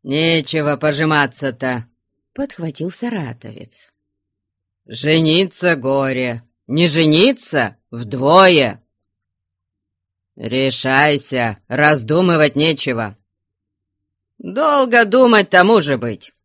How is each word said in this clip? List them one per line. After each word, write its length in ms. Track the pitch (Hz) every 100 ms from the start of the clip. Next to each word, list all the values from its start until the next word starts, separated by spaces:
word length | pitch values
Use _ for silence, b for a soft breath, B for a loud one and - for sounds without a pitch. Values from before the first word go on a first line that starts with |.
"Нечего 720 | 123 147 165 165 143 160 147 139
пожиматься-то", 1080 | 151 143 156 151 139 - 139 120 131 123 117 _ _ _ _
подхватил 560 | - 277 - 165 - 170
саратовец. 1040 | - 240 220 131 113 113 - - - - _ _ _ _ _ _ _ _ _ _
"Жениться 920 | 117 147 160 160 165 185 - 175 156
горе, 680 | 131 139 135 127 127 117 _ _ -
не 200 | 147 170
жениться 880 | 151 156 156 233 269 - 151 110 _ _
вдвое. 920 | 117 117 131 135 175 190 160 120 - _ _ _ _ _ _ _ _ _ _ _ _ _ _ _ -
Решайся, 1200 | 113 127 135 - 135 135 151 143 - 127 117 95 _
раздумывать 880 | 127 147 147 113 160 185 165 151 139
нечего. 600 | 160 147 - 117 107 - _ _ _ _ _ _ _ _ _ _ _ _
Долго 680 | 175 208 311 285 254 240
думать 460 | 214 247 247 220 190
тому 320 | 180 185 220
же 160 | 143 127
быть. 340 | 117 104 - _